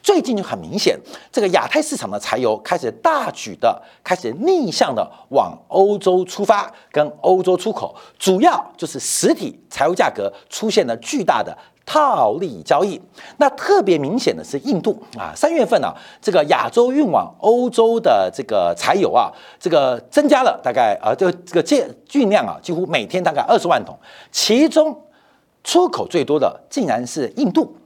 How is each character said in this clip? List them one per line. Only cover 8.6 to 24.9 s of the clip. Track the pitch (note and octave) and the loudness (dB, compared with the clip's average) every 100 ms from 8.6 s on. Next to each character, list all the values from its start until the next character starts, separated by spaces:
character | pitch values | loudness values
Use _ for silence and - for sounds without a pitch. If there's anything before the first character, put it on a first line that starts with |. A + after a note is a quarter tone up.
| - - | -6 -12
就 | D#3+ | -10
是 | G3 | -8
实 | - - G3 | -6 -2 0
体 | E4 D#3 - _ | 0 -4 -12 _
柴 | - D3 | -2 0
油 | |
价 | F#3 D#3 | 2 0
格 | - G2+ - _ | 0 -6 -8 _
出 | - A3 | -6 0
现 | G3+ C#3 | 0 0
了 | A#2 | -4
巨 | - D4 | -6 -4
大 | F3 B2+ | 0 0
的 | G#2+ - - _ - | -2 -10 -20 _ -2
套 | D#4 C#4+ G3 A2+ | 2 4 4 4
利 | B2+ F#3 G2 | 0 -6 -10
交 | D2+ D3 | 0 0
易。 | G3+ D#3+ - - - - | 0 -4 -14 -20 -20 0
那 | C#4+ | 0
特 | - - G4+ | 0 2 2
别 | G3 E3 | 4 0
明 | C#3 A3+ | 0 -2
显 | F3 E2+ | -2 -4
的 | |
是 | D#2 C#3 | -8 -8
印 | C4 G3 | -4 -2
度 | - - - A2+ | -2 -6 -10 -14
啊， | F2 D2+ | -12 -2
三 | D4+ | 0
月 | E4 A#3+ | 0 0
份 | G3+ | 0
啊， | G#2+ - - - | 0 -8 -20 -6
这 | - | 0
个 | F3+ D3 | 2 2
亚 | C#3 A2+ | 0 2
洲 | - B3 | 2 2
运 | C4+ C4+ | 2 2
往 | C3 E2+ - | 0 -2 -2
欧 | G#3 A#3+ B3 | 2 2 2
洲 | - A3+ A3+ | 2 2 2
的 | E3+ A2 F#2+ | 2 2 2
这 | - | -4
个 | A#2 G#2+ F2 F2 | -4 0 0 -2
柴 | - F3 | 0 0
油 | C3+ | 2
啊， | G#2+ G#2+ - - - | 2 0 -6 -20 -10
这 | F3+ | -2
个 | D#3 C3 A#2+ - | 0 0 -2 -2
增 | - D4 | 0 4
加 | C#4 | 4
了 | B3 - | 4 0
大 | C3 | -2
概， | A#2+ A2+ G2+ | 2 2 2
呃， | G#2+ A#2 | -2 2
就 | F#3 | 0
这 | F3 - | 0 -4
个 | F3 | -2
借-， | - C#4+ - - _ | 2 0 0 -10 _
运 | C#4+ A3 | 0 2
量 | G3 A2 | 2 0
啊， | D#2+ | -8
几 | - | -6
乎 | E3 F#3 | -6 -2
每 | D#3+ A2 | -4 -2
天 | F#3 | -2
大 | F3 | -2
概 | C#3+ | -2
二 | - A3 | 2 0
十 | F3 | 2
万 | C#3 G2+ | -2 -2
桶， | - - - - | -16 -20 -20 -12
其 | - - A3+ D#4 | -6 0 4 4
中 | D#4+ D#4 | 4 0